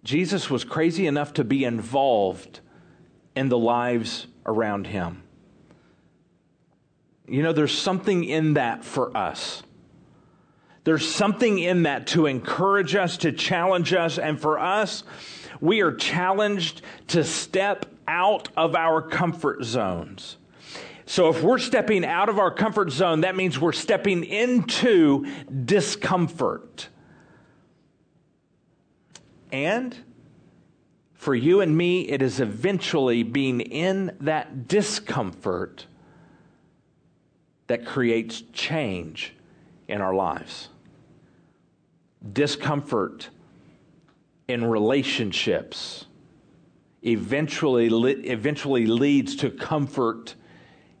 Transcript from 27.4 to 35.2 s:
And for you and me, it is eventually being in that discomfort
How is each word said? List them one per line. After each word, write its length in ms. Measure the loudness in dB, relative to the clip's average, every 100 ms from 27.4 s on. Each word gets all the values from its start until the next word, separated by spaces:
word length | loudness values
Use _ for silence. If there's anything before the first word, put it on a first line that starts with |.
| _ _ _ _ _ _ _ _ _ _ _ _ _ _ _ _ _ -20 _ _ _
And 420 | -4 -2 -2 -4 -12 -20 -20 -20 -20 _ _ _ _ _ _ _
for 220 | _ -2
you 260 | 0 4 4
and 160 | 4 2
me, 320 | 2 0 -2
it 140 | 0
is 180 | 0 0
eventually 800 | -4 -2 -2 -2 -2 0 2 2
being 380 | 0 0 0 -2
in 560 | -4 -4 -2 -2 -4 -4
that 460 | -2 -2 -4 -12 0
discomfort 1200 | 0 0 -6 -6 -4